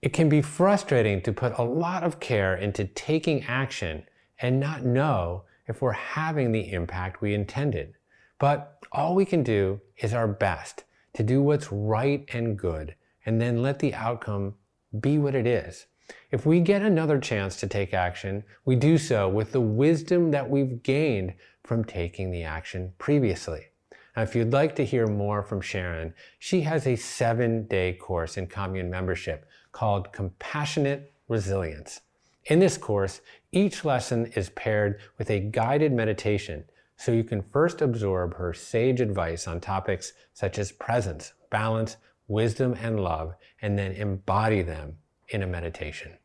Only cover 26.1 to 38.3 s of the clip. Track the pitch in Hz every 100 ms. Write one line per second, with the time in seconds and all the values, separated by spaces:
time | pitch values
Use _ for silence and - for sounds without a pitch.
26.1 | - - _ - 185 151 160 131 117 -
27.1 | - 117 117 120 113 107 98 92 90 -
28.1 | 90 82 - 90 104 95 95 90 92 92
29.1 | 87 - 78 - _ _ - 110 101 95
30.1 | - 95 - - 151 147 - 139 139 143
31.1 | _ _ 117 95 98 85 76 - - _
32.1 | _ _ _ - 156 185 - - 104 95
33.1 | - - - _ 185 202 - 156 131 -
34.1 | 117 113 - 95 - - 107 104 104 -
35.1 | _ 107 104 101 110 113 143 151 123 110
36.1 | 104 107 104 - 76 - _ _ _ -
37.1 | 117 113 107 95 139 165 165 147 113 101
38.1 | 92 87